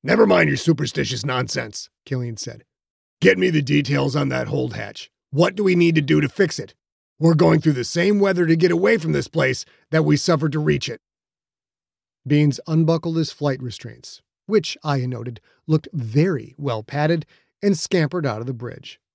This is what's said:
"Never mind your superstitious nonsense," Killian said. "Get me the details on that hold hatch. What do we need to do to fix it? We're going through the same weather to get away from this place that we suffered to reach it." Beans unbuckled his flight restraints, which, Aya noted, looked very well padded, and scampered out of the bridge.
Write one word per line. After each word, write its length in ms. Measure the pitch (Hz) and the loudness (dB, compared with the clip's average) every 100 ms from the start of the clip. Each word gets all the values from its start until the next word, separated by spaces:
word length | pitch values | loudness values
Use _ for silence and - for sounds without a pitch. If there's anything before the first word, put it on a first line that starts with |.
| 143 | 2
"Never 180 | 208 208 | 4 6
mind 220 | 180 160 | 4 2
your 80 | 139 | 0
superstitious 680 | - 147 139 - 127 123 131 | 0 0 0 -4 -4 -4 -4
nonsense," 640 | 127 127 135 113 - - _ - | -4 -4 -6 -8 -12 -16 _ -8
Killian 320 | 131 120 110 | -6 -6 -10
said. 260 | - - _ _ _ _ _ _ | -12 -14 _ _ _ _ _ _
"Get 180 | 190 185 | 2 4
me 120 | 185 | 2
the 120 | 156 | 0
details 540 | 131 147 143 139 139 143 | 0 -2 0 -2 -2 -2
on 140 | 139 | -4
that 180 | 127 123 | -4 -4
hold 260 | - 123 | -4 -6
hatch. 380 | 113 104 - - _ _ | -8 -12 -14 -20 _ _
What 220 | 139 196 | 0 0
do 120 | 190 196 | 2 2
we 100 | 175 | 4
need 200 | 170 160 | 4 2
to 60 | |
do 200 | 143 151 | 2 2
to 80 | 143 | 0
fix 300 | - 175 - | 0 -2 -2
it? 140 | 104 _ _ _ _ _ | -12 _ _ _ _ _
We're 140 | 160 | 2
going 260 | 160 175 160 | 6 4 4
through 140 | 160 | 2
the 100 | 131 | 0
same 340 | 120 170 185 208 | -2 0 2 2
weather 280 | 196 180 165 | 2 2 2
to 100 | 165 | 2
get 160 | 175 | 2
away 260 | 170 196 220 | 2 2 2
from 140 | 160 | 0
this 160 | 143 127 | -2 -2
place 380 | 160 135 127 - _ _ | 0 0 -2 -10 _ _
that 140 | 160 151 | 0 2
we 100 | 147 | 2
suffered 380 | - 160 151 | 2 0 0
to 60 | 156 | -2
reach 280 | 156 143 - | 0 -2 -4
it." 140 | 113 _ _ _ _ _ _ _ _ _ _ _ _ 127 | -12 _ _ _ _ _ _ _ _ _ _ _ _ 0
Beans 360 | 147 151 131 - | 4 4 2 -2
unbuckled 500 | 160 160 165 170 165 | 2 2 0 -2 -4
his 160 | 160 | -4
flight 280 | - 147 135 | -2 -4 -4
restraints, 600 | 127 - 113 113 - - _ _ - | -8 -12 -16 -18 -20 -20 _ _ -2
which, 320 | 214 156 - | -2 0 -8
Aya 260 | 156 139 127 | -4 -2 -4
noted, 340 | 120 120 117 _ _ - | -8 -10 -14 _ _ -2
looked 220 | 156 - | -2 -2
very 640 | 156 113 127 180 147 - - | -8 -2 0 2 -2 -8 -8
well 260 | 139 110 | -6 -6
padded, 420 | 110 143 151 170 - _ _ _ | -6 -2 0 0 -4 _ _ _
and 160 | 202 175 | 0 0
scampered 480 | - 185 151 180 143 | 0 0 0 -2 -4
out 140 | 110 | -4
of 80 | 120 | -8
the 60 | |
bridge. 480 | 120 120 - - - _ | -8 -10 -12 -20 -20 _